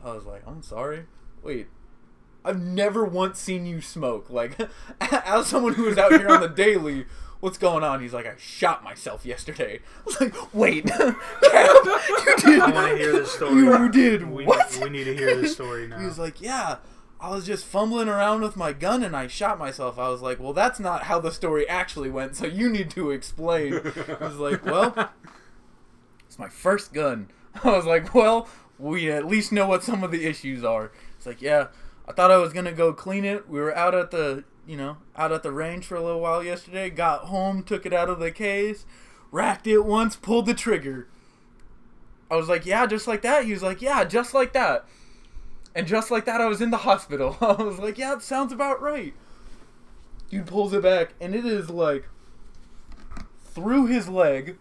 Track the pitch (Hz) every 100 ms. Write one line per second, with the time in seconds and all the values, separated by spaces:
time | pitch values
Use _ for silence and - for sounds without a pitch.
0 | 123 113 101 101 104 156 - 107 135 156
1 | 165 - - - - 127 98 - - -
2 | - - - - - 190 175 180 208 208
3 | 214 175 185 185 - 185 175 165 - -
4 | 135 117 - 123 117 - 220 - - -
5 | 240 262 185 214 - 277 240 220 226 196
6 | 196 - 196 - 170 160 208 202 151 139
7 | 127 - - - 185 - 185 165 151 135
8 | 120 120 117 - - - 180 - - -
9 | - 104 127 - - 156 120 107 - -
10 | - - 254 - - 208 - 156 285 698
11 | 269 - - - 554 - 554 539 370 403
12 | - 427 - 554 - 311 359 277 381 -
13 | - - - - - 269 269 240 240 226
14 | 247 214 170 - - 494 740 - - 277
15 | 269 262 - - 311 311 123 117 117 117
16 | 190 156 160 - 202 262 185 135 - -
17 | - - 175 196 180 202 - 196 220 233
18 | 220 202 202 214 214 202 165 143 170 247
19 | 214 147 127 - 208 196 143 135 127 120
20 | 127 127 127 127 131 143 233 247 190 170
21 | - 170 160 165 170 156 147 180 180 -
22 | 135 131 131 - 160 175 240 214 170 -
23 | 156 139 - - 165 170 147 160 156 160
24 | 143 143 151 143 143 185 185 165 233 233
25 | 208 - - - - - - - _ -
26 | _ _ _ - - - 180 202 - 143
27 | 147 117 98 _ - - 262 196 165 165
28 | 165 254 220 226 226 - - _ 139 170
29 | 160 151 156 214 208 208 196 185 185 220
30 | 185 170 156 151 135 131 117 113 107 -
31 | - - - 120 135 147 135 - - -
32 | - - 180 185 170 165 180 165 165 156
33 | 190 196 196 202 190 147 151 156 175 180
34 | 175 170 147 135 143 - - 151 139 151
35 | - - 156 160 156 139 160 175 180 180
36 | 170 170 165 170 175 175 175 185 190 160
37 | 170 147 170 190 190 196 185 185 185 175
38 | 175 180 165 160 208 196 208 208 - -
39 | - - - 156 - 202 220 214 208 214
40 | 226 - - 226 214 240 - 185 139 131
41 | 123 - - _ _ - - - - -
42 | - - _ 165 160 175 180 208 247 214
43 | 220 214 233 294 233 202 185 190 254 277
44 | 170 226 240 277 254 262 214 123 - -
45 | - - - - - - - 170 165 220
46 | 220 233 220 226 226 208 233 226 - 196
47 | - 143 135 139 226 202 214 180 214 208
48 | 262 269 - 262 269 247 277 262 294 294
49 | 170 - - - - - - - - -
50 | - - - 196 170 185 202 196 185 185
51 | 165 - 175 208 240 208 165 170 160 139
52 | - - - - - - - - - -
53 | - - - - - - 196 269 247 247
54 | 180 185 160 135 135 185